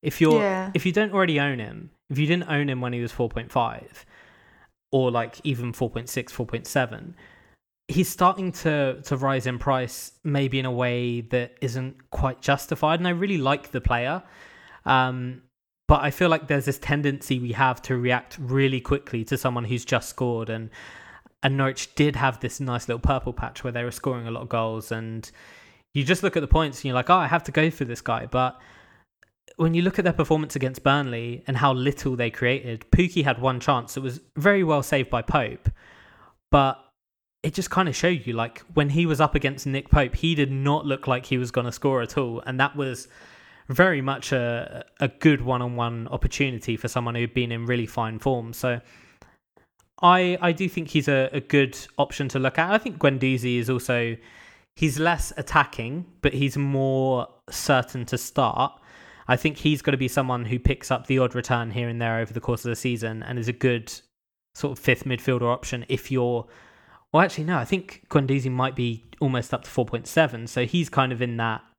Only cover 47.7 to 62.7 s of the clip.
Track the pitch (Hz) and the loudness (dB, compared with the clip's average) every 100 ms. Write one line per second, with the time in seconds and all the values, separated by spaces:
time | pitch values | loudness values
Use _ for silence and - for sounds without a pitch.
47.7 | 123 110 - 110 110 139 127 117 113 127 | -2 -2 -2 -4 -2 -2 -2 -4 -4 -4
48.7 | 120 - - - _ - _ _ _ _ | -4 -8 -20 -20 _ -20 _ _ _ _
49.7 | _ _ - 175 180 180 180 175 165 190 | _ _ 4 6 6 4 2 0 0 -2
50.7 | - 160 156 143 135 131 143 - 143 135 | -4 0 0 2 2 2 -2 2 4 4
51.7 | - - - 139 - 139 135 131 - 165 | 0 -16 -2 -2 0 -4 0 0 2 2
52.7 | 214 240 165 147 135 131 131 123 123 113 | 2 0 2 2 4 0 0 0 0 0
53.7 | 127 - 120 117 113 - - - - _ | -2 0 0 0 -4 -12 -20 -20 -20 _
54.7 | - 160 135 165 175 - - 131 160 139 | 0 0 2 0 0 -2 -6 0 2 2
55.7 | - 117 151 175 _ 147 127 139 139 139 | -2 -6 -6 -8 _ 0 2 0 0 -2
56.7 | 135 135 131 131 127 - _ - - - | 0 0 0 2 0 -2 _ -12 -8 2
57.7 | 135 127 131 120 127 - - 123 - 135 | 2 2 -8 -4 -6 -4 0 0 2 -2
58.7 | - - - - - - 123 156 143 151 | -2 -20 -20 -20 -18 -2 0 0 0 0
59.7 | 147 - 139 131 - 127 123 117 123 123 | 2 2 0 0 0 0 -2 -2 2 2
60.7 | 135 - 127 - 131 123 123 - 123 117 | 0 -2 -4 0 2 2 0 -2 -2 -2
61.7 | 107 120 117 117 113 113 113 - 120 120 | -4 -4 -2 -2 -2 -2 -4 -4 -4 -4